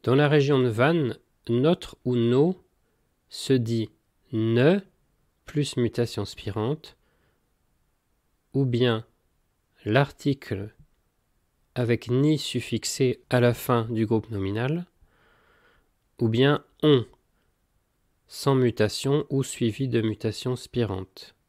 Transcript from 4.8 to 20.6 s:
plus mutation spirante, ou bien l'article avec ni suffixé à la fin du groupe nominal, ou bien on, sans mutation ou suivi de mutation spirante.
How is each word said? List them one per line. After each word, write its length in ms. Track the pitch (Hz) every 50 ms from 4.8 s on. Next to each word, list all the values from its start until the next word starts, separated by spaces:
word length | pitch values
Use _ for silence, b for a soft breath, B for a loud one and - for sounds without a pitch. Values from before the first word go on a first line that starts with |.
| - _ _ _ _ _ _ _ _ _ _ _ _
plus 320 | - - 147 147 - - -
mutation 480 | 120 113 - - 120 110 - - 101
spirante, 720 | - - - - 104 98 110 107 120 151 156 - - - _ _ _ _ _ _ _ _ _ _ _ _ _ _ _ _ _ _ _ _ _ _ _ _ _ _ _ _ _ _ _ _
ou 120 | 135 139
bien 400 | 127 120 117 123 123 117 110 110 _ _ _ _ _ _ _ _ _ _ _ _ _ _ _ -
l'article 920 | 107 107 131 143 139 - _ - 147 135 - - - 110 95 101 107 _ _ - _ _ _ _ _ _ _ _ _ _ _ _ _ _ _ _ _ _
avec 340 | - 123 113 120 113 - -
ni 280 | 120 127 139 151 156 139
suffixé 880 | - - - 123 - - 123 110 - - - - 135 127 127 - _ _
à 100 | - 123
la 140 | 123 120 117
fin 320 | - - - 127 117 113
du 200 | 113 120 110 113
groupe 240 | 107 117 110 107 -
nominal, 540 | 113 101 95 95 101 110 120 131 156 170 180 _ _ _ b b b b b b b b b b b b b b b b b b b _ _ _ _ _
ou 80 | 120 113
bien 380 | 110 117 131 139 147 - - _ _ _ -
on, 220 | 151 147 127 110 - - _ _ _ _ _ _ _ _ _ _ _ _ _ _ _ _ _ _ _ _ _ _ _
sans 280 | - - - 143 139
mutation 680 | 131 127 120 110 - 117 104 - - - 135 139 151 147 _
ou 140 | - 135 131
suivi 460 | - - - 123 117 104 - 135 131
de 120 | 117 117
mutation 540 | 110 110 107 - - 113 104 - - 127 127
spirante. 800 | 123